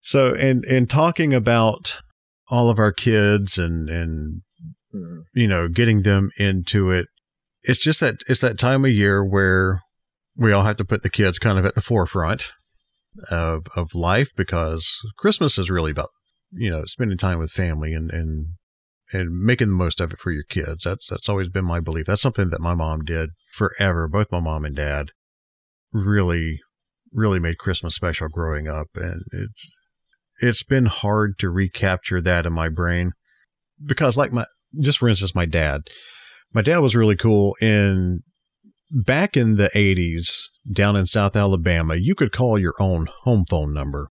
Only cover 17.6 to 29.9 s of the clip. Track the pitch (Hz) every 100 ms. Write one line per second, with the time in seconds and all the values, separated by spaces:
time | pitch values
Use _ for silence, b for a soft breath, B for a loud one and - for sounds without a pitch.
17.6 | 87 76 78 80 80 82 80 78 78 85
18.6 | _ _ _ _ _ 95 87 87 107 123
19.6 | 110 92 87 - 85 - 90 76 - 92
20.6 | 78 80 87 - - 90 - 98 90 95
21.6 | 92 85 82 80 80 104 135 110 92 -
22.6 | 85 87 80 78 78 82 80 - _ -
23.6 | 98 - 98 85 80 98 104 87 82 78
24.6 | 76 71 73 71 69 _ _ _ _ _
25.6 | _ _ _ 110 98 104 90 85 80 76
26.6 | _ _ _ _ _ - 110 95 85 82
27.6 | - 90 85 - 90 80 78 78 82 76
28.6 | 78 76 78 - 87 85 87 90 101 -
29.6 | - _ _